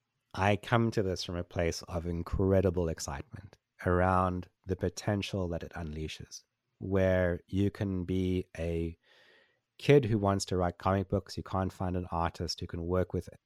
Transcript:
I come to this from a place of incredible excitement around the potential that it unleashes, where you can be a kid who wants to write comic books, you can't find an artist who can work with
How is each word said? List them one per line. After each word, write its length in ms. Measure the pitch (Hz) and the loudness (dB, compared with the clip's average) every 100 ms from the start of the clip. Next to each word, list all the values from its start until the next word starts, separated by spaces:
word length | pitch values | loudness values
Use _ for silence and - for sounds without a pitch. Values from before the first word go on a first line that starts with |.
| _ _ _ - | _ _ _ 0
I 200 | 98 104 | 2 2
come 340 | - 117 113 | 2 2 2
to 120 | 117 | 2
this 180 | 95 87 | 0 -2
from 140 | - 87 | -4 -6
a 80 | |
place 360 | 87 92 85 - | -4 0 0 0
of 240 | - 85 85 | -6 -6 -4
incredible 840 | 85 85 - 95 95 92 87 82 | -4 -2 0 4 6 4 2 -2
excitement 680 | 80 - 69 - - - - _ - 92 | -4 -8 -10 -10 -14 -18 -20 _ -4 2
around 600 | 90 92 92 92 90 - _ - | 4 4 4 2 -2 -8 _ -8
the 80 | |
potential 720 | 92 92 - - 104 - 98 87 | -4 -4 -4 -2 -2 -2 -4 -2
that 140 | 82 | -4
it 100 | - 85 | -8 -10
unleashes, 640 | 80 78 78 - - - _ _ _ - | -8 -6 -8 -10 -16 -18 _ _ _ -12
where 600 | 95 95 95 92 90 87 - | -2 2 4 4 2 0 -4
you 240 | 95 101 | 0 0
can 340 | - 101 92 | 0 -4 -4
be 440 | 87 92 92 90 - - | -2 0 0 0 -4 -6
a 400 | 85 85 82 85 _ _ _ _ _ _ _ - | -4 -2 -4 -6 _ _ _ _ _ _ _ -4
kid 260 | - 143 | 6 6
who 140 | 110 110 | 6 2
wants 260 | 98 98 - | 2 2 0
to 100 | 90 | 0
write 200 | 87 - | 0 0
comic 320 | 92 98 92 | 2 2 2
books, 280 | 98 - - | -2 -4 -12
you 80 | |
can't 280 | - 95 92 | -6 -2 -2
find 240 | - 92 90 | -4 -4 -4
an 120 | 90 | -4
artist 480 | 85 85 - 85 - | -2 -2 -2 -8 -8
who 80 | 90 | -8
can 180 | 85 | -6
work 280 | 85 90 87 | 0 0 0
with 160 | 90 - - | -4 -8 -16